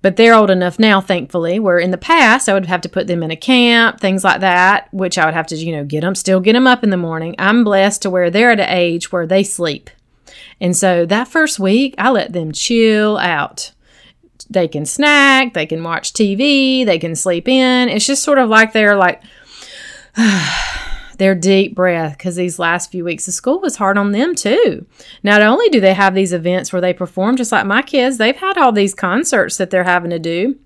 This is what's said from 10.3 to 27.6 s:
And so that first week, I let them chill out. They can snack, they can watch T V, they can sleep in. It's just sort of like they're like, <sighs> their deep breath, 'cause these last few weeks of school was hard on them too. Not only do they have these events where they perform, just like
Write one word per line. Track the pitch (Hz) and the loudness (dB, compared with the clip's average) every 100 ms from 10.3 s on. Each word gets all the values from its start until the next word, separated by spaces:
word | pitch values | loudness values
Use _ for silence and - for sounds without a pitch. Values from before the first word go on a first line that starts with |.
| - - _ | -20 -20 _
And | 180 175 | -2 0
so | 190 175 170 | 0 0 0
that | 208 247 | -2 -2
first | 330 311 - | -2 -2 -2
week, | 190 220 269 - | 0 0 0 -2
I | 233 | 0
let | 240 - | 0 -2
them | 175 160 | -6 -8
chill | 147 - 233 220 214 214 214 | -6 -2 2 2 2 0 -2
out. | 180 156 147 - - _ _ _ _ _ _ _ - | -2 -2 -6 -10 -16 _ _ _ _ _ _ _ -6
They | 190 165 | -2 -2
can | 147 151 | -4 -8
snack, | - 294 294 277 262 254 | -2 2 4 4 2 0
they | 180 156 | -4 -6
can | 160 | -6
watch | 165 165 - | -6 -6 -8
T | - 208 196 | -2 -2 0
V, | 277 277 269 262 | 2 2 2 0
they | 233 165 | 0 0
can | 165 160 | -2 -6
sleep | 185 170 202 | -4 -2 0
in. | 262 254 254 247 | 2 2 2 0
It's | 214 208 | -2 -2
just | 277 | -2
sort | - 277 | 2 2
of | 240 | 4
like | 220 220 | 4 2
they're | 220 208 202 | 2 2 4
like, | 180 - _ _ _ - - - - - - - | 2 0 _ _ _ -20 -20 -20 -20 -20 -14 0
<sighs> | 226 190 143 - - - - - - - | 0 2 -2 -6 -8 -10 -8 -10 -10 -2
their | 190 185 | 0 0
deep | 180 196 202 - | 2 2 0 0
breath, | 185 170 156 143 | 0 0 -4 -6
'cause | 185 175 | -10 -6
these | 180 170 | -6 -4
last | 170 175 - | -4 -4 -6
few | 185 | -8
weeks | 175 165 - | -8 -8 -8
of | 175 | -6
school | - 330 | -4 -2
was | 381 - | -4 -2
hard | 196 202 | -2 0
on | 202 | -2
them | 202 302 349 | -2 -2 -2
too. | 202 294 480 - - _ - - | -2 0 0 -2 -12 _ -20 -6
Not | 202 208 | 2 4
only | 214 277 453 | 4 4 2
do | 269 | 4
they | 190 | 2
have | 190 196 190 | 4 2 2
these | 190 | -2
events | 175 170 185 180 | -2 -2 -2 -2
where | 185 | -2
they | 180 | -2
perform, | 175 180 - 196 254 | -2 -6 -4 -2 -2
just | 233 | 0
like | 214 | -2